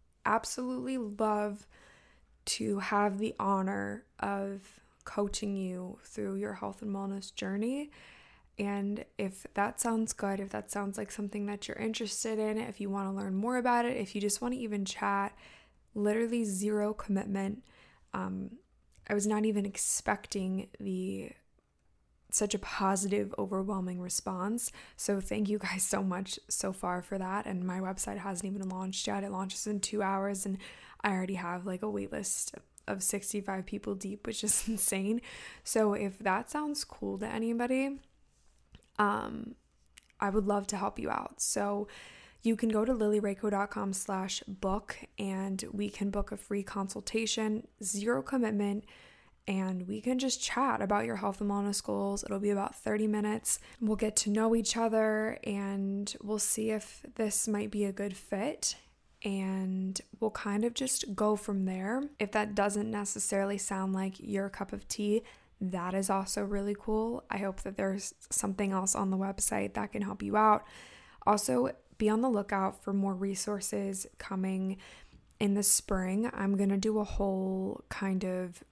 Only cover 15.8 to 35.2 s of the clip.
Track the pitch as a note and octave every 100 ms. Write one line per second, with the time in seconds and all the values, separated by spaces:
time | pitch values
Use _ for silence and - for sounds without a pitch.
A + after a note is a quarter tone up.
15.8 | _ G#3+ G#3 A3 A#3 A#3+ G#3+ F#3+ G#3 G#3+
16.8 | G#3 G#3+ - G3 G3+ G3 G3 G#3 - -
17.8 | - - _ F#3+ F#3 F#3+ G3 A#3+ _ _
18.8 | _ - - G#3 G3+ G#3+ A3 G#3 G3 -
19.8 | - - - G3+ - G3+ F#3 F#3 G3 -
20.8 | G3 F#3 F#3 G3 - - _ _ _ _
21.8 | _ _ _ _ - - G#3 G3 - -
22.8 | F#3+ F#3+ G3 G3+ G3+ - G3 F#3+ G3 F#3+
23.8 | F#3 F3+ F3+ - - F#3 G3 A#3 - -
24.8 | - - - G3 F#3+ G#3 G3+ G#3 F#3 F#3
25.8 | - F#3+ F#3+ F3+ F#3+ - - - G3 F#3+
26.8 | F3+ F3+ - G3 F#3 G3+ - F#3 F#3 F#3
27.8 | F#3 F#3+ - G3 G3 F3+ G3 G3 F#3+ F#3
28.8 | F#3+ F#3+ G#3+ G3+ G3 F#3+ F#3+ - G#3+ G3+
29.8 | - G#3 G3 G3 G3 G3 G3 F#3+ - -
30.8 | - - G#3 F#3+ F#3 F#3+ F3 F3+ F#3+ F#3
31.8 | G#3+ G#3 G3 - F#3+ - - - - -
32.8 | - F#3+ - G3+ F#3+ G#3 G3+ F#3+ F#3 G3+
33.8 | G#3 G3 G3 G3+ - A3 G#3 - - G#3+
34.8 | - F#3+ G3 A#3